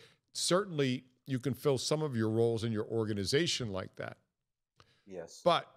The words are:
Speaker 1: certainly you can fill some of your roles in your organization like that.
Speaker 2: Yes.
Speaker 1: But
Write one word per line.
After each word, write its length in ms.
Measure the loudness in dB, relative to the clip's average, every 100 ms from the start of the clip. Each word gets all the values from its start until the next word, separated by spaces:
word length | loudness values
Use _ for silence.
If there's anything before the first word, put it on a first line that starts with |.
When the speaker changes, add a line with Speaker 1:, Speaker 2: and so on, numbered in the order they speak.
| -20 _ _
Speaker 1:
certainly 720 | -4 2 2 2 0 0 0 -6 _ -6
you 120 | -4
can 160 | -2
fill 240 | 0 2 2
some 240 | 0 -2
of 140 | 0 0
your 140 | 2
roles 340 | 4 4 2
in 80 | 0
your 140 | -2 -2
organization 840 | -2 0 -2 0 2 2 -2 -4
like 240 | -6 -8
that. 220 | -10 -12 -12 _ _ _ _ _ _ _ _ -16
Speaker 2:
Yes. 340 | -12 -12 -2
Speaker 1:
But 280 | 2 2 0